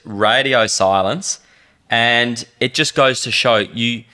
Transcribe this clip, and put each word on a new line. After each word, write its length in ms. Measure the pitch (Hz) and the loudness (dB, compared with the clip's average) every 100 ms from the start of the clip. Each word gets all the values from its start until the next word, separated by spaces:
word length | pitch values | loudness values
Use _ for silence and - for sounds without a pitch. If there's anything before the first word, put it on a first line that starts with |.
radio 640 | - 101 107 123 135 127 107 | -10 -2 2 2 2 2 0
silence, 720 | - 95 95 95 160 - - _ _ _ _ - | 2 2 2 0 -4 -6 -10 _ _ _ _ -4
and 540 | 117 117 120 120 117 - - | 0 2 2 0 -4 -10 -6
it 120 | 131 | -4
just 220 | - 151 | -2 -2
goes 260 | - 135 127 | 2 0 0
to 100 | 123 | -4
show 240 | - 127 110 | -2 2 0
you 480 | 101 117 117 117 - | 0 -4 -4 -4 -10